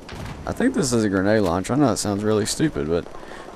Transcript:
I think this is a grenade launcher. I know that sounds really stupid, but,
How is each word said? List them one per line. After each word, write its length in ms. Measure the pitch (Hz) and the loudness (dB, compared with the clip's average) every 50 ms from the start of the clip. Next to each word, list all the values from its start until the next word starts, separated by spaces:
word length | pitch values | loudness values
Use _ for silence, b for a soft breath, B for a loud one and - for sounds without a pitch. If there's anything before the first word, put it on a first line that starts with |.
| - - - - - - - - - | -16 -16 -14 -12 -12 -12 -12 -10 -8
I 60 | - | -6
think 220 | - - 220 262 262 | -2 0 0 0 2
this 200 | 254 156 127 123 | 0 0 2 2
is 100 | 113 107 | 2 2
a 60 | 101 | 2
grenade 320 | 92 95 92 101 110 110 | 2 2 4 4 4 4
launcher. 320 | 101 87 85 95 90 - 123 | 4 2 0 0 0 0 2
I 40 | |
know 120 | 147 147 117 | 4 4 4
that 80 | 95 | 2
sounds 260 | - - 107 101 101 107 | 2 0 0 -2 0 0
really 220 | 107 110 104 107 | 2 2 2 2
stupid, 420 | - - - 160 151 - - 71 | 0 0 0 0 0 0 -2 -2
but, 200 | 78 85 82 - - B B B B B B B B B | 0 0 0 -2 -4 B B B B B B B B B